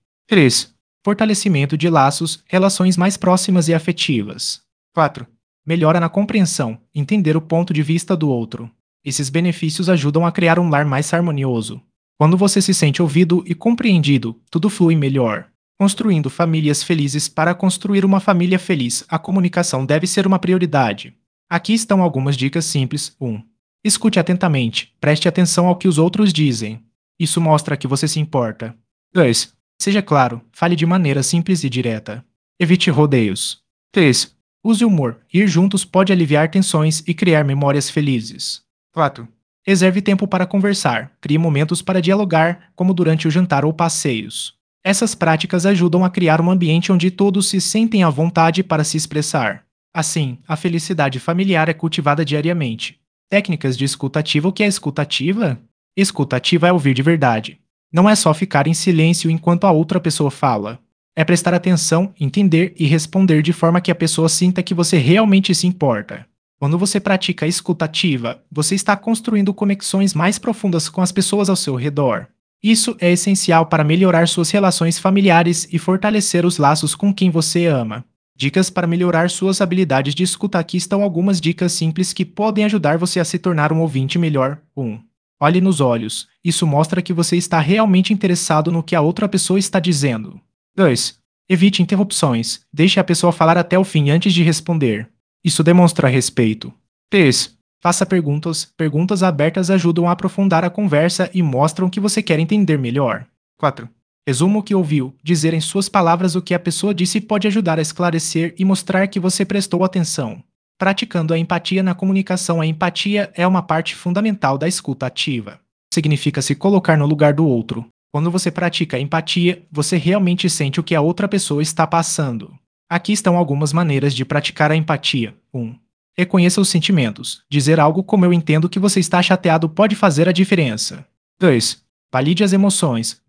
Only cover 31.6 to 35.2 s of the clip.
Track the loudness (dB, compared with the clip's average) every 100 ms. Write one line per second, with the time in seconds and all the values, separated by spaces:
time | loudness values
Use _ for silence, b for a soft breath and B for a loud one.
31.6 | -2 -4 -4 -6 -8 -14 -16 _ _ -6
32.6 | 0 0 2 2 2 2 0 -2 -8 -12
33.6 | _ _ _ 2 2 2 -2 _ _ _
34.6 | -2 2 2 2 0 -6